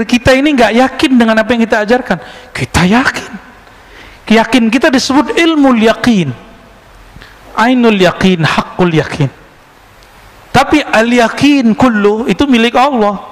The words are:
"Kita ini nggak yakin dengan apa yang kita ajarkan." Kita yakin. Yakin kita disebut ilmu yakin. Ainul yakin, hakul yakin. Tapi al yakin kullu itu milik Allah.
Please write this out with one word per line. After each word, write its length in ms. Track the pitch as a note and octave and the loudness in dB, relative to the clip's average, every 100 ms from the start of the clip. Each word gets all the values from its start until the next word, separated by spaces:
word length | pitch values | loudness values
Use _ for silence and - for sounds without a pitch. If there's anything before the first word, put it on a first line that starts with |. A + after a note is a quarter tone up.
| A3 | 0
"Kita 320 | - - C4 | -2 2 0
ini 160 | D4 | 2
nggak 200 | C#4 A3 A3+ | 2 2 2
yakin 400 | C4 B3+ D#4 B3+ | 0 -2 0 2
dengan 240 | A3+ A3 | 2 0
apa 80 | G#3+ A#3+ | 0 -2
yang 80 | A3+ | 0
kita 160 | A3+ | -2
ajarkan." 360 | G#3 B3 B3+ F3 - - - | 0 -2 -2 -8 -8 -20 -18
Kita 320 | - B2 - F3+ | -10 -6 -2 0
yakin. 460 | A3+ C4+ - - G#3+ - - - - - - - - - | 0 -2 -6 -12 -16 -20 -20 -20 -20 -20 -20 -20 -16 -2
Yakin 360 | A3 A3 B3+ A3+ | 0 2 0 0
kita 240 | B3 D#4+ | 0 0
disebut 400 | B3+ - C4+ B3 | 0 0 0 0
ilmu 400 | A4 E4+ D#4+ C4+ A#3+ | 0 0 2 2 2
yakin. 480 | G#3+ - B3 G#3+ D3+ A#2 - - - - - - - - - - - - | 2 0 0 0 -2 -6 -16 -20 -20 -20 -20 -20 -20 -20 -20 -20 -12 -2
Ainul 400 | A3+ B3+ A#3 G#3 | 0 2 2 2
yakin, 480 | F3+ - F#3+ F3+ D3+ | 0 0 0 0 -2
hakul 480 | - - - F3 | -4 -6 -2 0
yakin. 400 | D#3+ C#3 - C#3 - - _ _ _ _ - - - - - - | 0 -2 -4 -6 -6 -20 _ _ _ _ -20 -20 -20 -20 -20 -4
Tapi 320 | A#3 C4+ D4+ - | -2 2 0 0
al 240 | G#3+ A#3 | 0 2
yakin 640 | A#3+ A3 - C#4 C#4+ A#3 | 2 0 0 2 2 2
kullu 560 | G3+ B3+ G#3+ G3+ G#3+ B3+ | 2 0 2 0 0 -2
itu 160 | F#3+ C#4+ | -2 0
milik 320 | A#3+ A#3 A#3+ | 0 0 0
Allah. 400 | C#4 B3+ G#3 F#3+ - | 0 0 -2 -2 -10